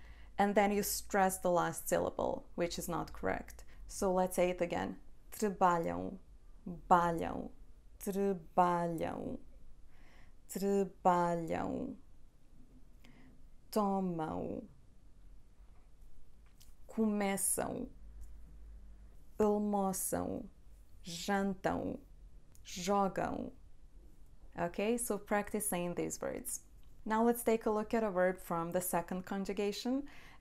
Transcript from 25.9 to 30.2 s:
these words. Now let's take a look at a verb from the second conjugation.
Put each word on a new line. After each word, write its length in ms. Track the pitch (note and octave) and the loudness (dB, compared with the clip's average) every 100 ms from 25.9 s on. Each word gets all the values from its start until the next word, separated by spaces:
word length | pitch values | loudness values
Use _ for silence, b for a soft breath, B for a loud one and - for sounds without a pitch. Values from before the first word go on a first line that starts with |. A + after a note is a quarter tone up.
these 260 | E3+ D#3+ - | -2 -2 -2
words. 400 | - - - - - - - - - | -4 -4 -6 -8 -10 -18 -16 -10 0
Now 180 | A3 | 4
let's 180 | A#3 A#3+ | 4 4
take 240 | - A3+ A3+ | 4 4 4
a 40 | |
look 240 | G#3+ G#3+ | 0 2
at 100 | A#3 | 0
a 60 | A3 | 2
verb 280 | F3+ F3+ F#3 | 4 4 4
from 340 | - E3+ E3 | -2 -2 0
the 80 | F3 | 0
second 440 | F3+ F3 E3+ F#3 | 0 0 0 -4
conjugation. 800 | F#3 G3 F#3+ G3+ G3+ G#3 A#3+ C4 C#4+ B | -4 -4 -2 0 0 0 0 0 -2 B